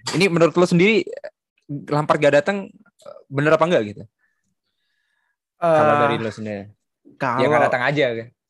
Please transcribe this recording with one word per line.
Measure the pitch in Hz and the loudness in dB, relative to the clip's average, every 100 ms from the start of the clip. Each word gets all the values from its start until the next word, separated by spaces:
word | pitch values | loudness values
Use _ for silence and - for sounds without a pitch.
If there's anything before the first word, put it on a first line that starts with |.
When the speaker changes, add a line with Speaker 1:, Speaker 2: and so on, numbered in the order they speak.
| - 151 | -8 -2
Speaker 1:
ini | 190 | 0
menurut | 165 165 160 | 2 2 2
lo | 180 | 2
sendiri, | 170 190 214 - - - - _ _ - | 4 2 2 -2 -8 -16 -20 _ _ -14
Lampard | 143 - 147 151 165 | -14 -6 -4 0 2
gak | 147 147 | 2 2
datang, | 143 202 196 - _ _ - - - | 2 -4 -8 -18 _ _ -20 -20 -10
bener | 135 147 156 | -2 2 2
apa | 160 | 2
enggak | 165 104 | 0 -2
gitu? | 104 101 _ _ _ _ _ _ _ _ _ _ _ _ _ _ - | -10 -20 _ _ _ _ _ _ _ _ _ _ _ _ _ _ -6
Kalau | 170 156 151 147 | 0 2 4 2
Speaker 2:
Eh, | 143 | 2
Speaker 1:
dari | 113 | -2
lo | 113 | -6
sendiri. | 104 107 101 101 _ _ _ _ - | -8 -10 -10 -12 _ _ _ _ -8
Speaker 2:
kalau | 139 120 | -4 -2
Speaker 1:
Ya | 135 | 2
nggak | 151 135 | 2 2
datang | 127 | 0
aja. | 123 147 131 | -2 0 -2
Gitu. | 113 117 _ _ | -4 -12 _ _